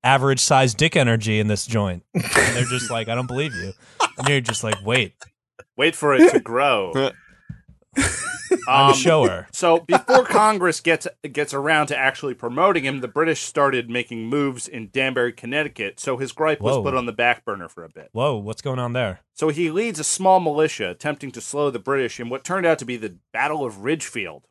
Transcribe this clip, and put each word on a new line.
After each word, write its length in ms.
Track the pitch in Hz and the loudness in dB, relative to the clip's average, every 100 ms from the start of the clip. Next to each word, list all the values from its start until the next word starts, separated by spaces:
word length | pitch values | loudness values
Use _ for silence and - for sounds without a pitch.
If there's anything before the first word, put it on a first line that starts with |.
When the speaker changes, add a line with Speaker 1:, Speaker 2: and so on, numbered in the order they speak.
| 123 | 4
Speaker 1:
average 340 | 135 139 135 | 4 4 2
size 340 | - 135 131 | 4 4 4
dick 220 | 104 156 165 | 2 2 4
energy 440 | 123 113 107 107 | 4 2 2 0
in 80 | 107 | 0
this 180 | 104 - | -2 -2
joint. 380 | 113 101 87 _ | -2 -2 -4 _
And 80 | - - - 123 120 | -6 0 0 2 0
they're 80 | |
just 260 | 123 127 120 | -2 -4 -4
like, 180 | 117 110 | -6 -4
"I 60 | |
don't 120 | 120 123 | -4 -4
believe 280 | 123 151 | -4 -6
you." 180 | 113 95 - _ - - - | -6 -10 -14 _ -4 -4 0
And 100 | 135 | 0
you're 120 | 143 | 0
just 220 | 123 113 | 0 -4
like, 120 | 110 104 | -4 -4
"Wait." 280 | 101 127 98 _ - _ _ _ - - | 0 0 -2 _ -20 _ _ _ -20 0
Speaker 2:
Wait 180 | 151 | 0
for 200 | 165 151 | 2 2
it 160 | 135 339 | 8 8
to 80 | - | 6
grow. 520 | 202 120 143 117 92 101 | 0 0 2 2 0 -2
Speaker 1:
<laughs> 160 | 135 - _ _ _ - _ _ _ - 277 - - 719 - 359 - | -2 -4 _ _ _ -20 _ _ _ -2 -2 -2 -8 -10 -2 -2 2
I'm 180 | 131 139 | 4 6
a 0 | |
Speaker 2:
Um, 40 | |
Speaker 1:
shower. 540 | 139 175 156 113 87 - | 6 4 4 4 0 -10
Speaker 2:
so 280 | - 175 165 | -2 2 2
before 440 | 170 - - 254 | 4 0 6 4
Congress 560 | 254 220 214 208 180 151 | 6 4 4 4 0 0
gets, 260 | 165 160 180 - 147 | 0 0 -2 -12 -10
gets 200 | 139 147 | -6 -4
around 340 | 139 143 156 147 | -4 0 2 2
to 80 | 143 | 0
actually 380 | 135 131 143 | 0 -2 -8
promoting 500 | 123 120 127 190 170 | -6 -6 2 2 2
him, 160 | 135 135 | -2 -6
the 80 | 123 | -6
British 340 | 139 165 151 | -2 0 -2
started 460 | - - 143 131 117 | -4 0 2 2 -2
making 360 | 120 120 117 113 | -6 -6 -8 -4
moves 420 | 143 139 127 - | -2 -2 -4 -12
in 200 | 131 107 | -12 -8
Danbury, 400 | 135 131 127 123 | -2 -2 0 -2
Connecticut, 680 | 117 117 143 151 - 98 - | -4 -6 -4 -4 -6 -10 -8
so 160 | - 123 | -6 -6
his 160 | 131 | -6
gripe 280 | - 156 123 | -2 -2 0
was 160 | 107 131 | 0 0
Speaker 1:
Whoa. 60 | |
Speaker 2:
put 120 | 107 | 0
on 120 | 131 120 | -2 -2
the 60 | |
back 320 | 110 120 123 | 0 0 0
burner 240 | - 98 85 | -2 -8 -10
for 160 | - | -16
a 40 | 82 | -18
bit. 200 | - 73 | -20 -12
Speaker 1:
Whoa, 240 | 110 139 117 | -4 -2 -2
what's 260 | 101 110 | -8 -10
going 160 | 143 131 | -8 -6
on 140 | 123 | -4
there? 280 | 123 113 90 _ | -4 -4 -6 _
Speaker 2:
So 140 | - 156 | -4 -2
he 220 | 147 170 | 0 -2
leads 280 | 165 233 160 | -2 -4 -4
a 60 | |
small 360 | 147 - 190 185 | -6 -2 4 4
militia 500 | 170 147 156 - 95 | 4 0 0 0 -6
attempting 400 | - 160 143 139 | -6 -6 -6 -10
to 80 | 117 | -14
slow 300 | - 143 147 | -10 -2 -2
the 80 | 120 | -2
British 420 | 98 139 123 - | -4 -2 -2 -6
in 80 | 117 | -10
what 160 | 131 | -10
turned 220 | - 185 175 | -6 0 2
out 120 | 156 | 0
to 40 | |
be 120 | 123 123 | -2 -8
the 200 | 107 90 _ | -8 -12 _
Battle 320 | 110 143 156 | -4 -2 -2
of 180 | 131 101 | -6 -6
Ridgefield. 600 | 110 156 - 120 90 71 _ | -4 -4 -4 -10 -10 -12 _